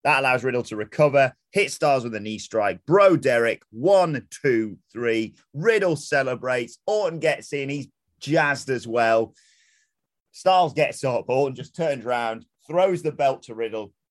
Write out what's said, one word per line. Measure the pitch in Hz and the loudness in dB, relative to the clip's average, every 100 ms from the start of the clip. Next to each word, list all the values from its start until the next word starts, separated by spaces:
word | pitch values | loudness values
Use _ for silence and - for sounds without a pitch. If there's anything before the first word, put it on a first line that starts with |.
That | 139 139 | 0 0
allows | 135 127 | 0 0
Riddle | 127 123 | 0 -4
to | 117 107 | -6 -8
recover, | 107 - 151 139 131 _ _ | -8 2 4 4 2 _ _
hit | 196 180 | -2 -2
Styles | - 151 135 | 0 0 2
with | 120 | -2
a | 107 | -8
knee | 107 107 | -8 -10
strike. | - 110 101 90 - | -4 -2 -2 -4 2
Bro | 185 196 156 | 6 6 6
Derek, | 131 120 113 - _ | 2 2 2 -2 _
one, | 110 160 196 175 135 98 - | -4 2 4 4 -2 -10 -4
two, | 143 117 107 98 _ | 0 2 0 -8 _
three. | 113 117 113 110 _ _ | -6 -2 0 -2 _ _
Riddle | 139 202 220 190 156 | -2 0 2 0 -2
celebrates. | - 143 131 123 127 127 120 - - | -2 -2 0 -4 -4 -4 -6 -10 -4
Orton | 214 190 165 | -2 -2 0
gets | 156 143 - | -2 -2 -6
in. | 147 139 | -8 -6
He's | 143 131 _ _ _ | -8 -10 _ _ _
jazzed | 139 160 147 139 - | -2 0 2 -2 -4
as | 123 117 | -6 -2
well. | 117 113 113 110 _ _ _ _ _ _ _ _ _ _ | 0 2 2 0 _ _ _ _ _ _ _ _ _ _
Styles | - 185 185 165 | -2 2 4 2
gets | 123 143 - 135 | 0 -2 0 -4
up. | 120 - | -4 -2
Orton | 127 139 120 | 0 0 -4
just | - | -16
turns | - 160 139 110 | -6 -4 -4 -4
around, | 120 117 113 _ _ - | -2 -2 -6 _ _ -4
throws | 165 190 175 | 0 2 0
the | 151 | -4
belt | - 139 123 | 0 -2 -2
to | - 110 | -10 -8
Riddle, | 113 110 101 _ _ | -6 -8 -12 _ _